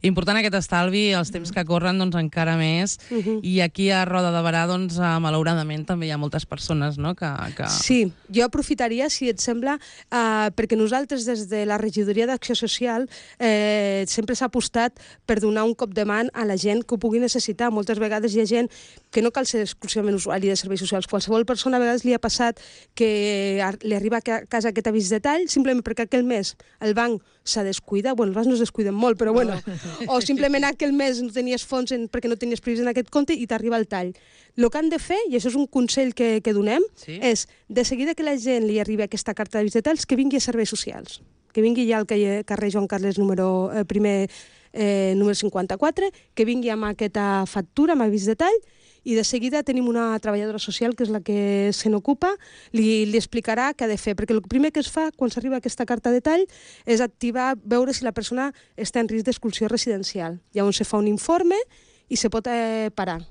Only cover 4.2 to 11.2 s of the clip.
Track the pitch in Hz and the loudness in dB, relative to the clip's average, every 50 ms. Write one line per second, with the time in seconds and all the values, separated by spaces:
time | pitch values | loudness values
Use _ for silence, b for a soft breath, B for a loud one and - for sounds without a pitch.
4.2 | 180 175 170 170 165 170 165 165 165 175 180 180 190 180 165 175 180 170 165 165 | 2 2 2 2 2 2 2 2 2 0 0 0 -2 -2 -2 0 0 2 2 2
5.2 | 165 156 156 156 160 165 170 165 156 156 151 151 151 - 185 175 165 160 151 147 | 2 2 2 2 2 2 0 0 0 -2 -4 -6 -4 -4 -4 -2 -2 -2 -2 -2
6.2 | 147 147 - 151 - - - 147 - - 165 151 143 147 147 143 143 156 180 - | -2 -2 -2 -4 -6 -6 -10 -10 -4 -2 0 0 0 0 -2 -2 -2 -4 -4 -4
7.2 | 180 156 139 - - - 147 - - - - - - - 262 247 220 185 165 - | -4 -6 -4 -4 -6 -8 -6 -6 -6 -4 -2 -2 2 2 4 4 4 2 -2 -8
8.2 | _ - 196 226 233 247 - 294 277 - 302 220 254 233 226 233 262 302 - - | _ -4 0 2 2 2 2 -2 0 0 0 0 0 -2 0 0 0 -2 -2 -2
9.2 | 269 247 226 180 - - 233 233 233 269 285 294 B B B B B B - 247 | -2 -2 -2 -2 -2 -2 -2 -2 0 -2 -2 -4 B B B B B B -2 0
10.2 | 233 226 220 214 214 214 - - 220 220 233 220 214 214 233 262 285 - 285 262 | 2 2 2 2 0 0 0 -2 0 0 2 2 2 2 2 0 -2 -2 -4 -4